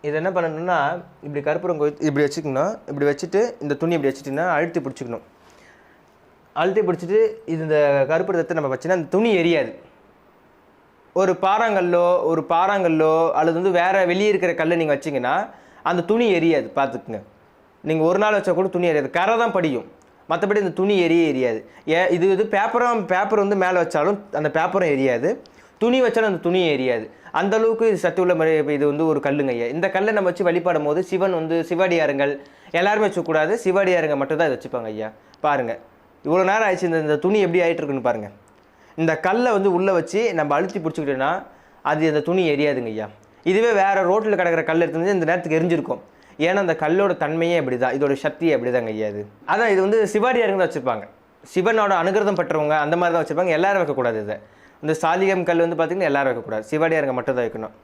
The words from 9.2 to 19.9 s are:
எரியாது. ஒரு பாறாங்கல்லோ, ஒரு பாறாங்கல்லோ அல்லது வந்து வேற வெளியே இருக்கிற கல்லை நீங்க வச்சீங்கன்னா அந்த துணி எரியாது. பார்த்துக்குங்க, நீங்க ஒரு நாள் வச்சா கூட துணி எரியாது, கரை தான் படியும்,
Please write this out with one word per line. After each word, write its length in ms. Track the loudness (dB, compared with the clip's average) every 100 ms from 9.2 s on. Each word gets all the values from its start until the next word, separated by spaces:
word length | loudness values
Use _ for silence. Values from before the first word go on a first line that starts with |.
| 2 2
எரியாது. 320 | 2 2 0 -8 -20 _ _ _ _ _ _ _ _ _ _ _ _ 0
ஒரு 120 | 0 0 0
பாறாங்கல்லோ, 600 | 2 2 0 2 2 4 2 2
ஒரு 100 | -2 0
பாறாங்கல்லோ 600 | 0 2 2 2 4 4 4 2 2
அல்லது 200 | 0 2
வந்து 140 | 2 2
வேற 260 | 4 2 2
வெளியே 180 | 2 2
இருக்கிற 200 | 2 0 0
கல்லை 160 | 0 2
நீங்க 120 | 2 0
வச்சீங்கன்னா 360 | 0 -2 0 -2 -4 -12 -20 -8 -2
அந்த 140 | -2 0
துணி 160 | 2 2 2
எரியாது. 320 | 2 2 0 -2
பார்த்துக்குங்க, 460 | -2 -4 -10 -12 -14 _ _ _ _ _ -4
நீங்க 160 | 0 2
ஒரு 100 | 2 2
நாள் 140 | 2
வச்சா 160 | 0 0
கூட 120 | 0 0
துணி 140 | 0
எரியாது, 180 | 0 0 0
கரை 160 | 0 0
தான் 140 | 0 0
படியும், 320 | 0 -2 -8